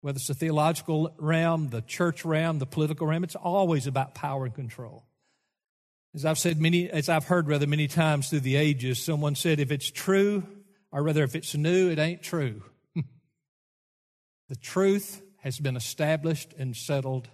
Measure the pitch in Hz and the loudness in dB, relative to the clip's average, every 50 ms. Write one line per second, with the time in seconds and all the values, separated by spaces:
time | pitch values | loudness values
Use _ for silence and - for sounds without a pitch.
0 | - 143 139 135 - - 143 135 160 160 156 151 151 160 165 160 - - 160 151 | -6 -6 -6 -6 -4 -4 -4 -2 0 0 2 4 4 2 2 0 -2 -2 0 0
1 | 156 165 - _ 151 151 160 165 165 165 165 160 156 143 117 117 113 - - - | 0 0 -2 _ 0 0 2 2 4 2 2 0 -2 -2 -4 -6 -8 -8 -2 0
2 | 180 170 165 - - 165 160 156 160 165 160 151 135 131 - - 156 151 160 151 | 0 0 0 -2 -4 -2 0 0 2 0 0 -2 -4 -4 0 0 0 0 0 -2
3 | 165 151 156 165 180 175 - - - 175 175 202 196 175 165 147 120 139 135 143 | -2 0 0 0 -2 -4 -6 -6 -4 0 2 2 4 4 2 0 0 -2 -2 -2
4 | 135 - _ - - 147 139 139 131 123 110 - 135 117 - - 127 110 101 113 | -2 -4 _ -8 -6 -4 -4 -4 -4 -6 -6 -8 -10 -12 -10 -12 -14 -16 -16 -18
5 | - _ _ _ _ _ _ _ _ _ _ _ _ _ _ _ _ _ _ _ | -20 _ _ _ _ _ _ _ _ _ _ _ _ _ _ _ _ _ _ _
6 | _ _ _ 151 139 156 160 - - 175 170 151 160 165 170 175 175 - - 160 | _ _ _ -4 0 0 0 2 2 2 2 4 4 4 4 4 2 2 -2 -2
7 | 143 - 170 156 147 - 180 180 170 143 151 143 143 143 147 151 151 139 - - | 0 2 2 0 2 2 2 2 4 2 2 2 2 2 2 2 0 0 2 2
8 | 160 156 151 143 135 - - 147 135 131 131 143 151 151 147 131 120 127 127 120 | 2 4 4 2 0 0 -2 0 0 2 2 4 4 4 2 2 0 -2 -2 -2
9 | - - 160 147 151 147 143 131 - 170 160 143 147 127 147 143 - - - - | -2 -2 -2 0 0 0 0 0 2 2 2 2 2 0 0 -2 -4 -6 -8 -6
10 | - - 190 196 196 202 208 202 185 - - - - _ _ _ _ _ - 143 | 0 2 4 4 4 4 2 0 -4 -6 -14 -20 -20 _ _ _ _ _ -4 -2
11 | 147 156 156 151 147 127 113 160 156 - - 151 147 160 180 185 185 180 165 151 | 0 2 2 2 2 2 0 -4 -6 -4 -4 -2 0 2 4 4 4 2 2 2
12 | 151 160 175 170 - - - 165 147 127 107 104 101 - _ _ _ _ _ 170 | 0 0 0 -4 -8 -4 -2 -2 -2 -2 -4 -8 -14 -20 _ _ _ _ _ -6
13 | 139 - _ _ _ _ _ _ _ _ _ _ _ _ _ _ _ _ _ _ | -6 -6 _ _ _ _ _ _ _ _ _ _ _ _ _ _ _ _ _ _
14 | _ _ _ _ _ _ _ _ _ _ 135 117 - - - 185 190 196 196 202 | _ _ _ _ _ _ _ _ _ _ -16 -14 -14 -6 -2 2 4 4 4 2
15 | 196 - - - - - _ _ - 139 123 - 151 135 127 123 117 - - - | 0 -6 -16 -18 -20 -20 _ _ -8 -8 -6 -4 -2 -4 -2 -4 -6 -8 -4 -2
16 | 156 151 156 160 147 165 160 143 - - - - 131 131 120 113 - - 147 139 | 0 0 0 0 0 -2 -2 -2 -6 -12 -10 -8 -6 -6 -6 -8 -6 -2 -2 -2
17 | 131 135 131 131 117 - | -2 -2 -4 -6 -6 -10